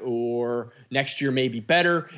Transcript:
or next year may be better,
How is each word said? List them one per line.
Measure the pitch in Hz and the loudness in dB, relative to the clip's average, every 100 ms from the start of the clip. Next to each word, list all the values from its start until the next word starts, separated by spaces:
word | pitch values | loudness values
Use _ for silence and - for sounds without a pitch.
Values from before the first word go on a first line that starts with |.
or | 127 117 117 120 120 120 120 - - | -4 -2 0 0 0 -2 -6 -12 -6
next | 135 135 - | -4 -4 -2
year | 139 | 0
may | 131 131 | 2 0
be | 117 | -2
better, | 110 170 175 170 156 | 2 4 4 2 -2